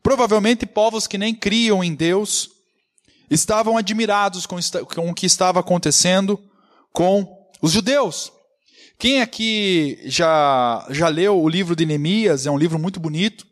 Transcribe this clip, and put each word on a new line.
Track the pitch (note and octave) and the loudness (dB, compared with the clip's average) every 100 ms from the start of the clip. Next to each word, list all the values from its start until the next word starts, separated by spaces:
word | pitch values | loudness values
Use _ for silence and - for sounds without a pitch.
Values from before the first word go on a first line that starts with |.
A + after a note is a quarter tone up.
Provavelmente | G#3+ C4 A3+ G#3+ G#3 A#3+ | 0 0 2 2 2 0
povos | - - A3 A3 - | -2 0 0 -2 -6
que | G3 | -4
nem | G#3+ | -4
criam | A3+ G#3+ A3 A3+ F#3+ | -4 -2 2 2 2
em | F3 | 0
Deus | D3 E3 F#3+ G#3 - - _ _ _ _ _ _ _ _ | -2 0 0 -2 -6 -6 _ _ _ _ _ _ _ _
estavam | D#3 - G#3+ A3 A3+ | -2 0 0 2 0
admirados | G3 G#3+ A3+ G3+ G3+ F#3 | 0 -2 0 2 0 -4
com | - F3+ | -8 -6
esta-, | E3+ F3+ | -4 -6
com | - - E3+ | -6 -6 -6
o | |
que | F3 | -2
estava | F3+ - F#3 F3+ | 0 2 2 0
acontecendo | F3+ F3+ D#3 - F3+ F#3 G3 G3+ - _ _ _ _ | 0 0 2 2 2 2 0 -4 -6 _ _ _ _
com | - F3+ G3+ F#3+ - _ - | 0 2 2 -2 -14 _ -4
os | D#3+ | 0
judeus. | G3 G3+ C#4+ G#3+ - - _ _ _ _ _ - _ | 0 2 0 0 -6 -12 _ _ _ _ _ -20 _
Quem | A#3 C4+ | 0 0
aqui | A#3 - A3 A3 G3 F3 D3 - | 0 -2 -2 0 2 2 0 -6
já, | - B2+ E3 D#3 C#3+ C3 B2 A2+ - | -6 0 2 4 4 2 0 -2 -6
já | C#3 E3 | -2 0
leu | D#3 G3 F#3+ | 2 2 2
o | D#3 | 2
livro | E3+ F3+ | 0 -2
de | E3 | 0
Neemias? | D#3+ D3+ D3+ G#3+ G#3 C#3+ | 0 0 0 2 2 0
É | C#3 | -2
um | C#3+ | 0
livro | E3 D#3+ | 0 0
muito | E3+ F#3 | -4 -6
bonito. | D#3+ D3+ G#3+ - - | -6 -2 -4 -4 -20